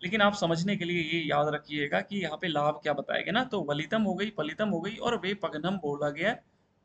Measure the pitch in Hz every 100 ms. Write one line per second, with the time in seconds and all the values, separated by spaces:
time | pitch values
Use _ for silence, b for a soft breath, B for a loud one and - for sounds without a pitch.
0 | 175 214 202 202 165 165 190 196 170 175
1 | 156 165 151 143 147 147 - 147 147 185
2 | 196 202 160 151 185 147 147 147 151 135
3 | - - - 220 254 202 143 147 156 220
4 | 208 180 214 - 151 160 214 165 196 226
5 | 240 220 180 202 160 151 175 196 147 143
6 | 147 147 196 254 _ _ _ _